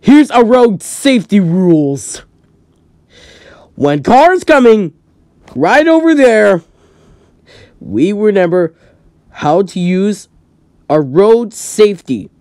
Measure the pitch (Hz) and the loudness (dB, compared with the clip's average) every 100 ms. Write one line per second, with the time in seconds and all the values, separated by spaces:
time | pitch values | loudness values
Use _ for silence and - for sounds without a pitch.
0 | - 285 285 240 233 254 240 196 - - | 4 4 4 2 2 2 2 -2 -10 -6
1 | 277 254 175 202 175 175 185 160 147 139 | -2 -2 0 -2 0 0 0 0 0 -6
2 | - - - _ _ _ _ _ _ _ | -10 -18 -20 _ _ _ _ _ _ _
3 | _ _ - - - - _ - 143 147 | _ _ -20 -20 -20 -20 _ -6 -4 -2
4 | 139 240 320 370 - 302 240 220 185 _ | 0 2 2 0 0 2 4 2 0 _
5 | _ _ _ _ _ - 156 254 311 320 | _ _ _ _ _ -6 0 0 2 0
6 | 330 311 262 220 208 185 - _ _ _ | 0 2 2 2 2 0 -4 _ _ _
7 | _ _ _ _ _ - - _ - 101 | _ _ _ _ _ -20 -20 _ -10 -2
8 | 165 202 214 196 180 180 165 _ _ _ | -2 0 -2 0 0 -2 -4 _ _ _
9 | _ _ _ - 147 165 196 - 180 185 | _ _ _ -8 -2 -2 -2 -4 -4 -2
10 | 196 202 - _ _ _ _ _ _ 151 | -4 -6 -14 _ _ _ _ _ _ -2
11 | 143 139 208 226 233 - - - 208 196 | -2 0 2 2 -2 -12 -16 0 0 0
12 | - 120 90 _ | -8 -10 -10 _